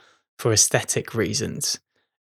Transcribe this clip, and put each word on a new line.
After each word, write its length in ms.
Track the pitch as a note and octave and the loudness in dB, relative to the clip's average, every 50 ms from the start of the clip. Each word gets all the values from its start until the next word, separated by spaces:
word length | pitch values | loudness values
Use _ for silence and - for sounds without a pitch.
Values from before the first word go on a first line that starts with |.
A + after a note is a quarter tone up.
| - _ _ _ _ _ _ - | -8 _ _ _ _ _ _ -2
for 140 | - A#2+ | 0 2
aesthetic 600 | A2 G#2 - - - A#2+ - - - B2 - - - | 4 4 4 4 4 2 0 0 -2 -4 -4 -4 -2
reasons. 680 | A2+ G2+ - G#2 A2 G#2+ - - - - - - - _ _ _ _ _ _ _ _ _ | -2 0 0 0 -2 -4 -4 -6 -4 -4 -4 -6 -6 _ _ _ _ _ _ _ _ _